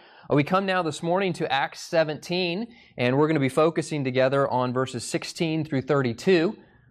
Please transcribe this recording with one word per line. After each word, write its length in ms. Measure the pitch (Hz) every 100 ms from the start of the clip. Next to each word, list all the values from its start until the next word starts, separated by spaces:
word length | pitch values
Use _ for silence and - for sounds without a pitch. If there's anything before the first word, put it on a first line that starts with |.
| - - -
Uh, 60 | 143
we 80 |
come 220 | 143 185 196
now 160 | 185
this 200 | 165 147
morning 300 | 170 180 196
to 180 | 165 160
Acts 300 | 135 160 -
seventeen, 840 | - 165 151 151 - 175 180 175 233 - _ -
and 180 | 123 135
we're 120 | 156
gonna 120 | 156
be 80 | 135
focusing 560 | 156 160 165 - 151
together 420 | 131 127 131 139 139
on 240 | 123 127
verses 300 | 123 127 120
sixteen 600 | - 156 - - 165 160
through 180 | 151 165
thirty-two. 720 | 170 143 127 113 - 180 175 - - _ _